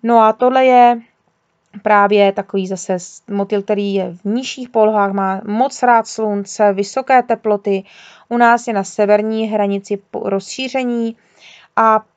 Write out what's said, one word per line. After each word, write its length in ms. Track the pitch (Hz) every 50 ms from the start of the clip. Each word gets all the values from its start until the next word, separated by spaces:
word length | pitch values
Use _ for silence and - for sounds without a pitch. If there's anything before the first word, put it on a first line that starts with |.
| -
No 160 | 226 240 233
a 140 | 220 220 220
tohle 320 | _ 247 254 254 262 262
je 340 | 262 254 247 240 240 240 233 233 _ _ _ _ _ _ _ _ _ _ _ _ _ _ 202
právě 500 | _ 208 208 202 202 202 208 208 202 196
takový 360 | 196 202 196 _ - 196 190 185
zase 260 | 190 180 - - 190
s-, 280 | 180 180 - - - _ -
motýl, 320 | 202 202 196 196 214 202
který 320 | 202 - 214 202 208 202 196
je 200 | 196 185 185 175
v 120 | 180 _
nižších 440 | 202 214 247 262 - - - 247 240
polohách, 420 | _ 226 214 214 220 214 202 196
má 300 | 196 196 190 190 190 190 -
moc 380 | - 208 220 247 277 - - -
rád 240 | 247 240 226 220 -
slunce, 680 | - - 220 214 208 202 202 - - - 214 208 196
vysoké 500 | 190 202 202 - 262 262 - 269 254 240
teploty. 600 | 247 233 220 _ 220 208 202 202 208 196 190 190 _ - - - - - - _ _
U 80 | 240 240
nás 300 | 240 233 233 233 233 -
je 60 | 220
na 100 | 202 196
severní 640 | - - - 214 202 208 208 208 220 220 220 220 214
hranici 500 | 214 214 202 202 202 196 196 - 208 196 _ _
po-, 180 | - - - -
rozšíření 840 | 196 196 196 - - - 262 262 254 262 254 247 240 233 233 226 226 _ _ _ _ _ _ - - - - _ _
a 300 | - 226 220 220 - - _ _